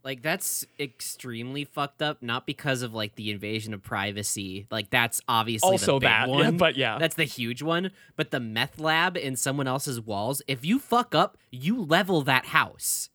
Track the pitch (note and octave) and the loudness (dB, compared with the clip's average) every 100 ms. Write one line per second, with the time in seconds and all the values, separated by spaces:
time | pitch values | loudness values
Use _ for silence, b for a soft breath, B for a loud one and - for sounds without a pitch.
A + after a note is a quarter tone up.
0 | C3 C3 D3+ F#3+ - - - - C#3+ _ | -8 -6 -2 -2 -2 -6 -8 -8 -10 _
1 | - - C3 A2+ A#2+ C#3 C#3+ - C#3+ _ | -12 -10 -10 -8 -6 -8 -8 -6 -6 _
2 | D3+ D3 A#2+ B2 - C#3+ D3 B2+ B2 A2 | -4 -2 -4 -4 -4 -4 -2 -2 -2 -4
3 | G#2+ - G#2+ G#2 G#2 A2 A2 G#2 - G#2+ | -6 -6 -6 -6 -4 -6 -6 -10 -6 -4
4 | G2+ G#2 G#2 - G2 F#2+ G#2 A2 G#2 B2+ | -2 -4 -4 -4 -6 -10 -6 -6 0 2
5 | A#2 - - A#2 A2 A2+ F#3 F#3+ - C#3 | 2 0 0 2 2 4 4 4 4 4
6 | B2 A2+ B2+ C#3 E3 E3+ E3 C3 B2 A2 | 4 4 4 4 4 4 2 4 -2 0
7 | D#3+ - D3+ - A#2 B2 D3+ E3+ F#3+ b | -2 0 -2 -2 -6 -4 -2 -2 -2 b
8 | b - D#3 D3 A#2 A2 C3+ - D#3 D#3+ | b -8 -4 -4 -4 -2 -2 -2 0 2
9 | F3+ F3 C#3 B2+ C#3 C#3 C3+ C3+ C#3+ A#2+ | 2 -2 -6 -2 -2 0 0 -2 -2 -6
10 | A2 G2+ A2 C#3 - C3 D3 C4 - A#3+ | -4 -4 -2 -4 -4 -6 0 0 2 0
11 | A#3+ D3 F3+ _ _ B2+ C#3+ B3 D#3 E3+ | 2 2 2 _ _ -6 -2 -2 4 2
12 | F#3+ E3+ C3 C3 - D#3 G#2+ - - - | 4 2 4 2 4 2 2 -4 -4 -4
13 | - | -6